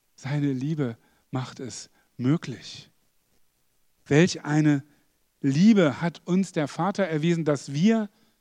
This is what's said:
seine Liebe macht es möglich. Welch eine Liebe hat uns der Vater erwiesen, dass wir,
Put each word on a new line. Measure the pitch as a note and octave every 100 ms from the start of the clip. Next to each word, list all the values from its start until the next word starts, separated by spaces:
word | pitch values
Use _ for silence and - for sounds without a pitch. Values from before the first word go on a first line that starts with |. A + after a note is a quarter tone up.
| _
seine | _ B2+ D3 C#3+
Liebe | C3 C#3+ D#3 B2+ A2+ _ _ -
macht | B2+ B2 -
es | B2+ - - _ _ -
möglich. | B2 E3 - A2 - - - _ _ _ _ _ _ _ _ _ _ _
Welch | - C#3 F#3 -
eine | D3 D3+ D3+ C#3+ - _ _ _ _ _
Liebe | C#3 C#3 G#3 G#3 D#3 A#2+
hat | E3+ - -
uns | F3+ F#3+
der | E3+ C#3+
Vater | - F3+ G3+
erwiesen, | F3+ D#3 E3 E3+
dass | D3+ C#3+ -
wir, | C#3+ G3+ A3+ G#3 _ _ _